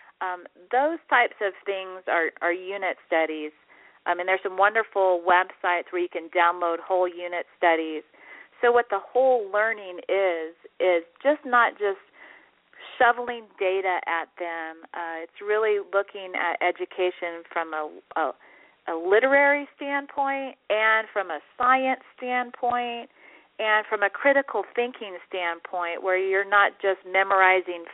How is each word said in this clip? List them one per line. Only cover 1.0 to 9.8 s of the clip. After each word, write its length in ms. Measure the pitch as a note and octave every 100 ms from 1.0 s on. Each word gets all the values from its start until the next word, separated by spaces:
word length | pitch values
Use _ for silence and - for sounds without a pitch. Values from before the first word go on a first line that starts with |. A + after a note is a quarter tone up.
| -
types 300 | C4+ A#3+ -
of 160 | G3+ F#3
things 380 | - F#3+ F#3 F#3 -
are, 240 | E3 D#3+ -
are 100 | F3
unit 440 | F3+ F#3 G3+ F#3 - -
studies. 460 | E3 D#3+ D#3 D3+ _ _ _ - _ -
Um, 80 | F3
and 80 | F#3
there's 140 | F#3
some 140 | F#3+ F#3
wonderful 640 | G3+ A3+ G#3+ G3 F#3+ F3
websites 720 | F3 F3+ F#3 - F#3 F3 -
where 80 | F3+
you 60 | F3+
can 160 | F3 D#3+
download 440 | F3+ E3+ F3+ E3+ E3
whole 240 | - F#3 F3+
unit 400 | F3 F3 F3 - -
studies. 460 | F3 E3 D#3+ D#3 - _ - - - -
So 120 | A#3+
what 140 | A#3+ A#3
the 80 | G3
whole 480 | - B3 C4 B3 G3
learning 460 | G#3 A3 G#3+